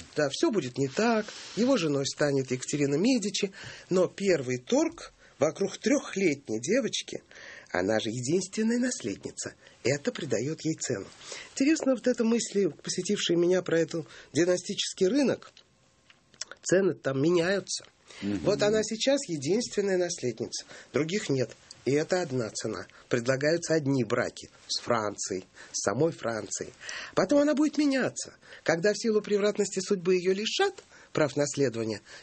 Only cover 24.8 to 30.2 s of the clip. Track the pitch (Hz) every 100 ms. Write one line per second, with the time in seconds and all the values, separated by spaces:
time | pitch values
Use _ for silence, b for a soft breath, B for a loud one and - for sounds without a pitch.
24.8 | - 117 104 98 - 95 - - B -
25.8 | - 104 160 - 117 113 101 - 87 -
26.8 | B B B - 190 285 294 285 302 -
27.8 | 302 269 180 - - - B B - 165
28.8 | 196 208 233 214 208 202 208 208 196 -
29.8 | 185 202 170 185